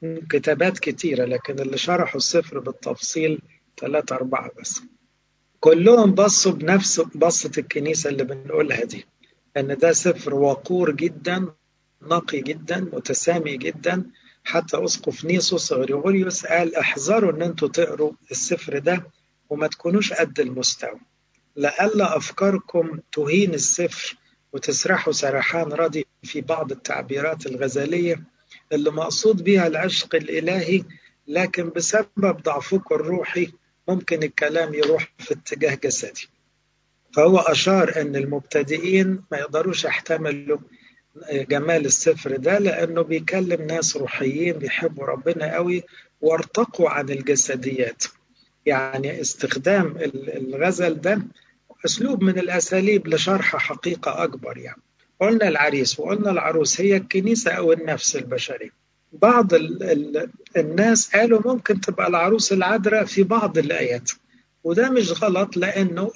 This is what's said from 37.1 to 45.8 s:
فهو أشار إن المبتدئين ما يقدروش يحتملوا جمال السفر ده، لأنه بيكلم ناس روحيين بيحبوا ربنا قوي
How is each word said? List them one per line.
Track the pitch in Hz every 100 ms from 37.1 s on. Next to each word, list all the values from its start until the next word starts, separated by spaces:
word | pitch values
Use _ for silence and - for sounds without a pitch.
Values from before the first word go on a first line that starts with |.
| 151
فهو | 165 185
أشار | 160 147 185 196 156 160
إن | 147 139
المبتدئين | 139 143 - 151 143 156 175 190 190 185 -
ما | 147
يقدروش | 147 151 185 165 156
يحتملوا | - - 160 156 143 143 147 - _ _ _ _ 147 -
جمال | 139 135 143 156 165 135
السفر | - 165 156 139 135
ده، | 151 202
لأنه | 196 170 180 165
بيكلم | 156 160 160 190 180 165
ناس | 156 165 147 143
روحيين | 131 - 135 147 175
بيحبوا | 160 135 - 165 143 139
ربنا | 135 151 170 156
قوي | 165 175 180